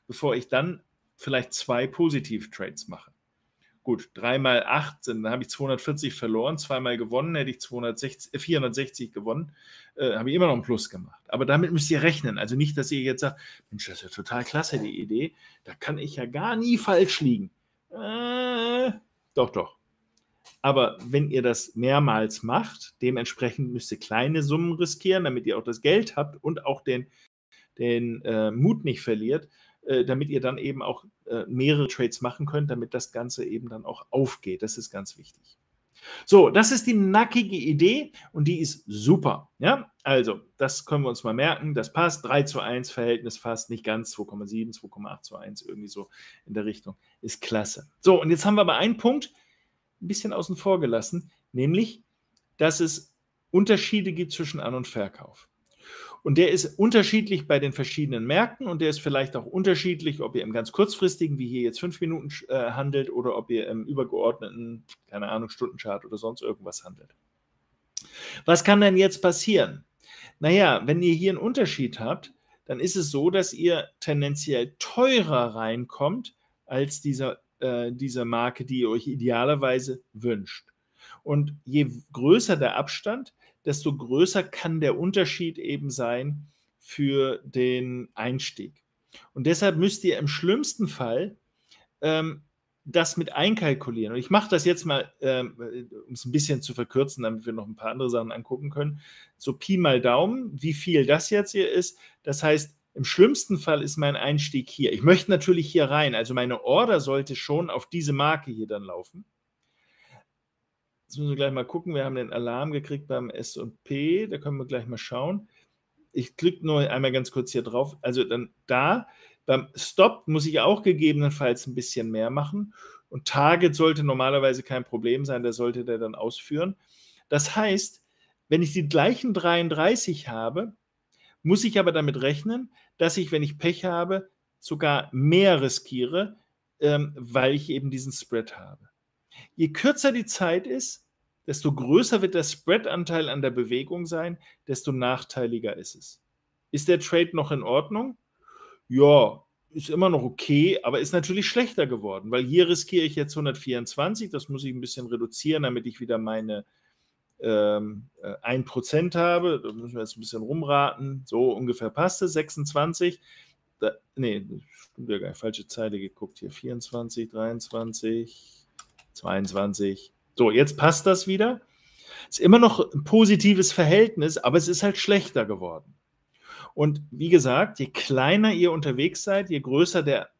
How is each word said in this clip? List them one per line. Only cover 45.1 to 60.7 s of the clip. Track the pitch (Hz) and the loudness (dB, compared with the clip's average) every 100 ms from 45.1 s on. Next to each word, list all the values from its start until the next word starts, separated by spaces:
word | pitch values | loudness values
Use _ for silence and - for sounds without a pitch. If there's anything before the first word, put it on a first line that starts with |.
acht | - | -16
zu | - 98 | -18 -18
eins, | 95 104 | -16 -18
irgendwie | - 107 104 | -16 -16 -14
so | 101 98 - - - - | -16 -18 -20 -20 -20 -10
in | |
der | 104 | -6
Richtung. | 104 104 - - _ _ | -6 -8 -14 -20 _ _
Ist | 120 - | -12 -10
klasse. | - 107 104 - - _ | -4 -4 -4 -10 -16 _
So, | 185 175 | 6 6
und | 156 | 6
jetzt | 165 | 2
haben | 202 | 4
wir | 208 | 4
aber | 175 120 | 4 4
einen | 214 220 | 0 2
Punkt | 233 285 - _ _ _ _ _ _ - | 2 2 -4 _ _ _ _ _ _ -14
ein | 175 | -8
bisschen | 202 214 | -6 -4
außen | - 170 | -4 -4
vor | 180 196 185 | -2 2 2
gelassen, | 135 113 - 170 - _ _ | 2 0 -2 -8 -8 _ _
nämlich, | 123 139 185 226 - _ _ _ _ _ - | -2 2 2 0 -4 _ _ _ _ _ 0
dass | 156 156 | 2 2
es | 160 151 - _ _ _ - | -2 -2 -10 _ _ _ 0
Unterschiede | 180 202 202 - 208 190 | 2 6 4 4 -2 -2
gibt | 160 180 | -4 -6
zwischen | - 147 147 | -6 -6 -6
An- | 117 127 | -6 -6
und | 123 | -6
Verkauf. | 113 98 - - - _ _ _ _ - - - - | -6 -8 -10 -20 -20 _ _ _ _ -20 -20 -18 -8
Und | 160 147 | 2 6
der | 175 | 6
ist | 180 165 - | 4 0 2
unterschiedlich | 214 214 - 214 208 180 151 | 4 6 4 2 0 -2 2
bei | 143 | 2
den | 139 | 2
verschiedenen | 139 131 - 143 120 | -4 -6 -4 -4 -4
Märkten | 117 170 233 - 247 | 0 2 2 -2 -6
und | 160 | 0
der | 160 | 0
ist | 151 | 0
vielleicht | 151 139 135 | -2 -2 -2
auch | 127 - | -6 -6
unterschiedlich, | 185 190 160 180 156 156 147 | 0 2 2 0 -2 -4 -4
ob | 113 120 | -4 -4
ihr | |
im | 110 | -4
ganz | 113 110 | -6 -4